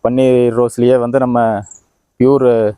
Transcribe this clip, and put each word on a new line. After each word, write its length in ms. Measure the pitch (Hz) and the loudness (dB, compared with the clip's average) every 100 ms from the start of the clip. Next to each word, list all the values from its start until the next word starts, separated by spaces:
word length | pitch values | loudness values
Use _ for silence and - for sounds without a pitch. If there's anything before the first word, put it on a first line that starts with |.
| 117 | -4
பன்னீர் 520 | 127 131 127 123 117 | 0 2 2 0 0
ரோஸ்லயே 380 | 120 - 120 127 | -2 0 0 0
வந்து 160 | 120 131 127 | 0 -2 -2
நம்ம 200 | 120 113 104 104 - _ _ _ - | 0 -2 -4 -8 -20 _ _ _ -2
பியூர் 260 | 127 139 127 117 107 | 0 2 2 0 -2